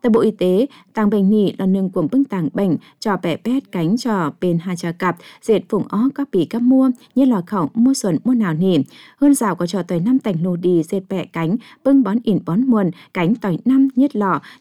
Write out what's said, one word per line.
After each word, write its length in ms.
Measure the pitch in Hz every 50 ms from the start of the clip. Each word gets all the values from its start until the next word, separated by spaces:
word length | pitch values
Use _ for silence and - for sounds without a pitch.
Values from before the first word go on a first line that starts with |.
| -
Tại 80 | 247
Bộ 100 | 214 226
Y 100 | - 220
tế, 360 | 214 - 185 185 185 190 262 285 - - - _ _
tàng 180 | - 214 208
bệnh 200 | 214 208 196 190
nhi 240 | 214 214 202 170 - -
là 80 | 190
nương 240 | 190 190 196 190 180
cuồng 180 | 185 190 170 147 -
bưng 120 | 269 277
tàng 240 | - 202 185 165 - -
bệnh 220 | - 202 190 151 - - - _ _
cho 160 | - 220 196 180 -
bẻ 140 | 175 151 - -
bét 280 | 226 254 277 - _ -
cánh 240 | 185 165 160 208
cho 360 | 240 - 247 214 190 170 143 - _
bên 180 | - 180 170 170
hai 180 | 165 190 180
cha 160 | 170 - 170 165
cặp. 240 | - 190 180 165 - - - - - -
Dệt 180 | - 220 190 - -
vùng 120 | - 196 - -
ó 200 | - 202 233 277 285
các 140 | - 285 - -
bì 120 | 190 185
các 180 | 185 - 240 240
mua, 280 | 247 262 262 262 262 254 - _ _ -
như 100 | 254 277
lò 180 | 262 240 190 170
khẩu 240 | - 214 196 190 277 -
mua 200 | 226 233 262 269
xuân 220 | 269 - 202 165 - -
mua 100 | - 254
nào 200 | 240 214 180 156
nỉ. 220 | 151 180 190 180 151 131 - - - - - _
Hơn 180 | _ 277 294 285
rào 200 | 269 240 208 -
có 120 | 180 175
cho 160 | 170 190 196 175
tỏi 180 | - 180 170
năm 180 | 170 233 254 269
tành 240 | - 233 185 160 170
nô 140 | 185 180
đi 260 | 170 175 180 180 170 156
dệt 180 | - - 196 190 -
bẹ 160 | 196 185 -
cánh, 320 | - - 165 165 160 190 247 - - - _ -
bưng 180 | 269 277 277 254
bón 140 | 190 196 240 233
ỉn 160 | 233 196 160 -
bón 200 | - 160 202 254
muôn, 240 | 269 240 214 196 170 - - - _ -
cánh 200 | 196 170 165 233
tỏi 240 | - - 202 170 - -
năm 240 | 240 262 269 269 269 -
nhất 200 | 247 269 285 -
lọ, 240 | 214 202 190 170 143 - - - -